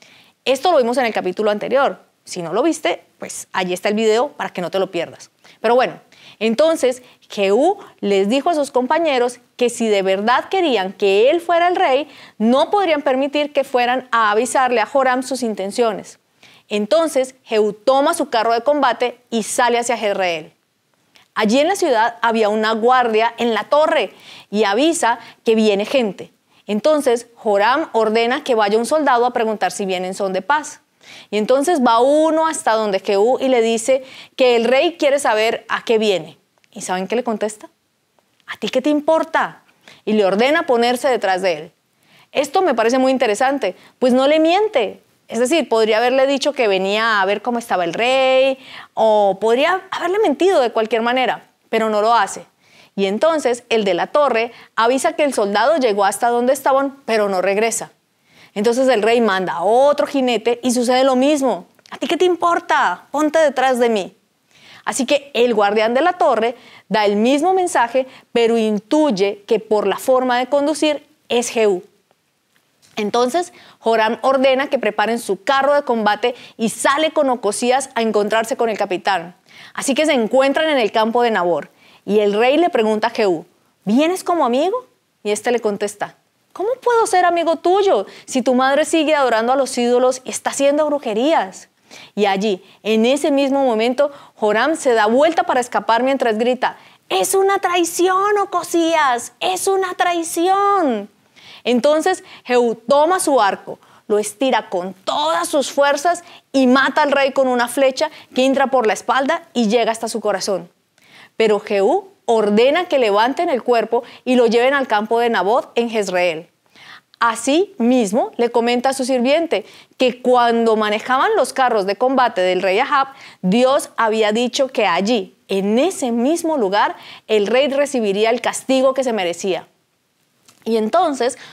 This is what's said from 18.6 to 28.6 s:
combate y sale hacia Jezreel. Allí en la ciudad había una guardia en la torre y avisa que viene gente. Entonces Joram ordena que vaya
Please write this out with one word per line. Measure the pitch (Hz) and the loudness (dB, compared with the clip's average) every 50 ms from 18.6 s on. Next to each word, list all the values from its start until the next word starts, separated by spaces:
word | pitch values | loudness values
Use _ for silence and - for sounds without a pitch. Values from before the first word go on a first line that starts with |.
combate | 233 294 294 294 262 247 226 - 247 233 - - _ _ | 0 0 0 2 0 0 0 -2 -4 -6 -6 -10 _ _
y | 233 226 196 | -6 -6 -4
sale | - - 262 240 233 240 240 | -4 -2 0 0 0 0 0
hacia | 240 269 233 | -2 -2 -4
Jezreel. | 208 220 202 196 190 185 175 165 156 165 165 _ _ _ _ _ _ _ _ _ _ _ _ _ - _ _ _ | -2 -4 -4 -2 -2 -2 -2 -4 -6 -8 -14 _ _ _ _ _ _ _ _ _ _ _ _ _ -20 _ _ _
Allí | 208 220 202 240 277 | -2 0 2 2 2
en | 294 349 | 2 2
la | 392 | 0
ciudad | 381 359 294 240 220 226 233 - - | 0 0 0 2 2 0 0 -2 -2
había | 233 233 226 226 214 202 | -2 -2 0 0 0 0
una | 214 220 214 226 | 0 0 0 -2
guardia | 226 214 226 247 254 254 240 233 214 214 226 - - | -2 0 2 2 4 4 2 2 0 0 0 0 -2
en | - 233 240 220 | -2 -2 -2 -2
la | 202 - | -4 -2
torre | - 285 294 311 330 320 277 196 - - - - - - - - _ | 0 2 2 2 2 2 0 -2 -4 -8 -16 -20 -20 -20 -20 -12 _
y | 196 214 214 | -2 0 0
avisa | 196 202 240 302 330 311 - 240 226 240 - - - - _ _ | 0 2 2 2 0 0 0 0 0 -2 -2 -8 -16 -20 _ _
que | 233 220 | 0 2
viene | 220 214 208 202 196 214 | 2 2 2 2 0 -2
gente. | - - 262 233 196 - - 180 - _ _ _ _ _ _ _ | 0 0 0 0 -2 -6 -10 -16 -20 _ _ _ _ _ _ _
Entonces | - 208 208 - 311 311 294 - 254 233 240 - - _ | -6 -6 0 0 2 0 2 2 0 0 0 -4 -10 _
Joram | - - 220 202 202 208 233 269 311 311 - | -6 -2 0 2 2 2 2 2 0 -2 -2
ordena | - 226 220 214 214 233 233 240 262 294 | -2 0 0 2 2 0 0 0 -2 -2
que | 294 269 233 | -2 -2 0
vaya | 220 | 0